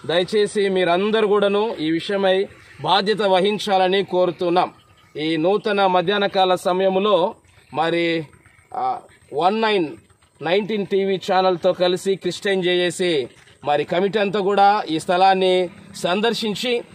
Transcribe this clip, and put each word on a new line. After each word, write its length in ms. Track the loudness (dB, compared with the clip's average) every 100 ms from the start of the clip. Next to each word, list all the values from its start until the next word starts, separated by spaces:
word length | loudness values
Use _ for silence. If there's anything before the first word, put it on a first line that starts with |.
| 0
దయచేసి 640 | -2 0 0 0 0 0
మీరందరూ 580 | 2 2 2 2 0 2
కూడాను 480 | 2 2 0 -2 -4
ఈ 120 | -2
విషయమై 560 | -2 -2 0 2 0 -2 -10 -20 -10
బాధ్యత 400 | 0 0 2 0
వహించాలని 800 | 2 2 2 -2 0 2 2 0
కోరుతున్నాం. 680 | 0 0 0 0 0 0 0 -6 _ _ _ -8
ఈ 200 | -4 0
నూతన 480 | 0 0 0 0 2
మధ్యాహ్న 400 | 2 0 -2 0
కాల 300 | 0 2 0
సమయంలో 800 | 0 0 0 0 2 2 0 -6 _ -20 _
మరి, 500 | -4 -2 0 -2 -4 -8 -20 _ _ _ -6
ఆ, 220 | -6 -6 -12 _ _
వన్ 280 | -2 0 0
నైన్ 260 | 0 0 -2 -8 _ _ _ _
నైన్టీన్ 440 | -2 -2 0 -4 -2
టీవీ 340 | -2 0 -4 0
ఛానల్తో 420 | 0 2 2 0
కలిసి 420 | 0 0 0 -4 -4
క్రిస్టియన్ 480 | -4 -6 -2 -2
జేఏసీ 640 | 0 0 -2 -2 -2 -2 -4 -12 -20 -8 -2
మరి 180 | -2
కమిటీ 360 | 0 0 0 0
అంతా 200 | -2 0
కూడా 440 | 0 4 4 4 -2
ఈ 100 | -6
స్థలాన్ని 720 | -2 2 4 4 2 2 -2 -8 -20 -8
సందర్శించి 840 | -4 0 -2 -2 -4 -4 -4 -4 -6